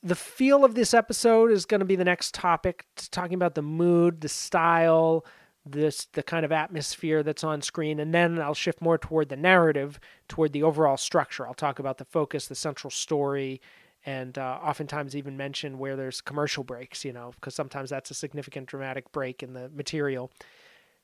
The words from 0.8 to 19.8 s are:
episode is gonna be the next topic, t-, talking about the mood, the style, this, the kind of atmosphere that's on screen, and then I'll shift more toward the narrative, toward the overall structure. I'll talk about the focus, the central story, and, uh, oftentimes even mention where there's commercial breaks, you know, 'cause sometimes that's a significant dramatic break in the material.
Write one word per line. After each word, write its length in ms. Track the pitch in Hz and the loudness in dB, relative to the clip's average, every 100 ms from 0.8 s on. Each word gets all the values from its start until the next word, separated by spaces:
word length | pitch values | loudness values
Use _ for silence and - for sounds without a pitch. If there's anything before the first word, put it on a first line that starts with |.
| 226 | 4
episode 580 | 233 220 233 233 226 233 | 4 4 2 4 6 6
is 140 | 208 165 | 4 2
gonna 200 | 208 190 | 0 2
be 100 | 190 | 2
the 80 | |
next 300 | 180 180 - | 2 2 -2
topic, 540 | - 180 165 185 175 - - | -2 0 2 0 -6 -14 -18
t-, 120 | - | -10
talking 240 | - 180 180 | -6 -4 0
about 200 | 175 170 | 0 0
the 60 | |
mood, 580 | 147 160 175 170 170 165 | -4 0 4 6 4 2
the 80 | 156 | -8
style, 960 | - - 180 165 170 165 160 160 165 - - _ _ - | -8 -2 2 4 6 6 6 6 2 -2 -20 _ _ -10
this, 420 | 143 151 - - | 0 0 0 -6
the 120 | 147 | -6
kind 200 | 143 165 | -4 -2
of 80 | 151 | 0
atmosphere 720 | 156 156 170 143 - 165 156 | 0 -2 -6 -8 -6 0 0
that's 220 | 147 147 160 | 0 -4 -4
on 160 | 151 | -4
screen, 360 | - - 156 151 | -6 -4 -4 -2
and 160 | 151 | 0
then 240 | 170 170 170 | 2 2 0
I'll 160 | 147 | -4
shift 280 | 151 - 165 | -2 -2 -2
more 160 | 165 165 | 0 0
toward 320 | - 160 147 | 2 0 0
the 80 | 135 | 0
narrative, 600 | 170 185 165 143 139 147 - _ _ | 6 8 6 2 -4 -10 -20 _ _
toward 240 | - 156 | 0 0
the 120 | 143 | 4
overall 340 | 156 151 156 135 | 2 4 2 2
structure. 500 | - 175 - - 123 | 0 0 0 -6 -12
I'll 60 | |
talk 260 | 127 151 135 | -4 -4 -4
about 200 | 135 131 | -6 -8
the 60 | 135 | -4
focus, 420 | 165 147 151 - | -2 -2 -4 -8
the 80 | 135 | -6
central 360 | 160 139 143 | -6 -6 -10
story, 680 | - - 151 139 139 135 131 _ _ _ _ - | -8 -2 0 0 -2 -4 -8 _ _ _ _ -10
and, 320 | 135 127 127 | -8 -8 -8
uh, 220 | 131 127 | -8 -6
oftentimes 540 | 160 143 147 147 143 143 | -6 -6 -6 -8 -6 -8
even 220 | 139 135 | -10 -10
mention 420 | 139 139 151 131 | -8 -8 -10 -8
where 160 | 135 135 | -8 -6
there's 240 | 131 127 | -8 -10
commercial 460 | - 147 147 - 127 | -8 -4 -2 -4 -8
breaks, 400 | 123 131 - 139 | -12 -14 -12 -12
you 80 | |
know, 180 | 123 120 127 | -12 -16 -14
'cause 160 | - - | -12 -8
sometimes 340 | 139 143 135 | -8 -8 -8
that's 220 | 139 - | -10 -10
a 20 | |
significant 540 | 143 143 147 139 139 131 | -12 -10 -10 -12 -14 -12
dramatic 420 | 139 135 131 - | -10 -8 -10 -8
break 280 | 151 131 127 | -8 -8 -8
in 120 | 127 | -14
the 160 | 127 127 | -14 -16
material. 640 | 147 | -10